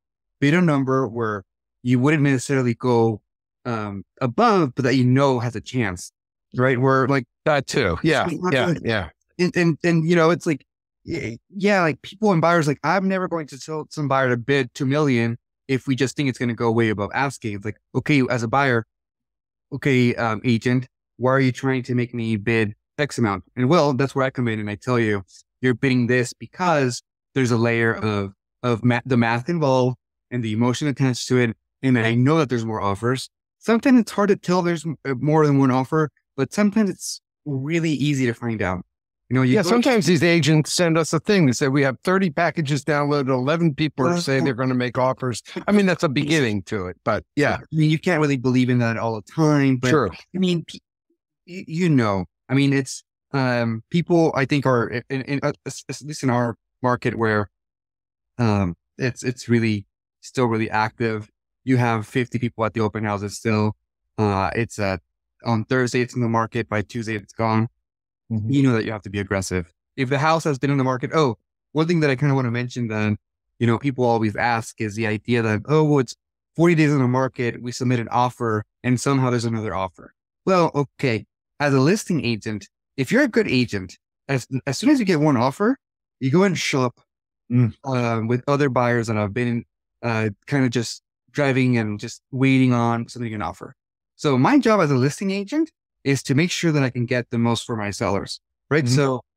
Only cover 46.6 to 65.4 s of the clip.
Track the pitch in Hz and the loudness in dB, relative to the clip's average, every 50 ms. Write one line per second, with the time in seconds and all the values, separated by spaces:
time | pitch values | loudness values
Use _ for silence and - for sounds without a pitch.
46.6 | 92 - 110 101 92 92 87 _ - 120 107 92 - _ _ 147 143 123 98 - | -6 -6 -6 -6 -6 -8 -10 _ -4 -2 -2 -2 -4 _ _ 0 0 0 0 -2
47.6 | - - 156 160 156 156 156 156 - 185 175 151 151 143 139 127 120 131 123 131 | -6 -6 -2 0 2 2 2 0 0 0 0 2 2 0 0 0 0 2 2 2
48.6 | 127 123 123 123 120 117 113 101 107 117 113 107 - - - 160 156 151 151 143 | 2 2 2 0 0 0 -2 -2 -4 -6 -6 -8 -10 -8 -2 0 2 4 4 4
49.6 | 139 135 131 123 127 127 139 147 117 92 82 - - _ - 185 185 180 175 165 | 4 2 2 0 0 2 2 2 2 0 -4 -10 -16 _ -4 -2 0 0 0 -2
50.6 | - - - - _ _ _ _ _ _ _ _ _ _ _ _ _ 180 175 294 | -4 -8 -16 -20 _ _ _ _ _ _ _ _ _ _ _ _ _ -18 -16 -16
51.6 | - - 160 165 185 170 147 127 117 104 98 95 87 - _ _ _ - 127 139 | -12 -8 -4 -2 0 2 4 4 2 2 0 -2 -4 -8 _ _ _ -2 0 2
52.6 | 139 139 135 139 135 - - - - _ _ _ _ _ - 139 131 127 123 120 | 2 2 2 0 -2 -4 -8 -14 -16 _ _ _ _ _ -2 -2 0 0 0 0
53.6 | 117 117 113 113 - _ - 175 156 - 175 165 165 151 - 131 139 - 151 143 | -2 -2 -4 -6 -6 _ -2 -2 0 2 2 2 2 2 2 0 0 0 0 0
54.6 | 127 135 127 120 110 - - 120 - - 139 131 - - 143 135 135 147 - - | 2 2 2 2 0 -2 -4 -8 -8 -6 -8 -8 -6 -6 -6 -4 -4 -4 -6 -6
55.6 | - 135 - - - - 139 - 123 147 151 - - 131 120 123 123 117 104 - | -10 -14 -14 -12 -12 -14 -14 -14 -12 -14 -10 -4 -2 0 0 0 0 -2 -4 -8
56.6 | _ _ _ _ - 123 123 117 - 123 104 107 113 110 107 104 101 - _ _ | _ _ _ _ -2 -2 -2 -2 -2 -4 -2 -2 0 0 0 0 -2 -4 _ _
57.6 | _ _ _ _ _ _ _ _ _ _ _ _ _ _ _ - 120 110 104 101 | _ _ _ _ _ _ _ _ _ _ _ _ _ _ _ -2 0 2 2 2
58.6 | 98 87 85 - _ _ _ - 135 127 123 - - 127 123 - - - 120 117 | 0 -2 -4 -8 _ _ _ -6 -6 -6 -6 -6 -6 -8 -8 -6 -2 0 0 2
59.6 | 113 113 107 101 101 _ _ _ _ _ _ _ - - - 131 123 113 113 110 | 2 2 -2 -2 -6 _ _ _ _ _ _ _ -20 -8 -4 -2 0 0 0 -2
60.6 | 113 - - 107 110 - - - 117 113 110 107 110 - _ _ _ _ _ _ | -2 -2 -2 -2 -2 -2 -4 -4 -4 -4 -4 -6 -8 -12 _ _ _ _ _ _
61.6 | - 127 131 120 123 117 113 110 104 - - 131 120 - - 117 123 113 - - | -4 0 2 2 2 2 0 -2 -4 -4 -4 -4 -4 -4 -4 -4 -4 -6 -4 -4
62.6 | 113 107 - 113 110 104 - 107 110 104 104 98 101 101 - - - 117 110 107 | -4 -4 -2 0 -2 -2 -2 -2 -4 -4 -4 -4 -6 -8 -10 -6 -4 -2 0 0
63.6 | 107 107 - _ _ _ _ _ _ _ _ - 107 104 98 95 95 87 - 113 | 0 -2 -2 _ _ _ _ _ _ _ _ -2 0 0 2 0 -2 -2 -2 -4
64.6 | 113 - - - 104 95 95 90 - _ _ _ _ _ _ _ | -4 -4 -4 -4 -4 -2 -4 -4 -8 _ _ _ _ _ _ _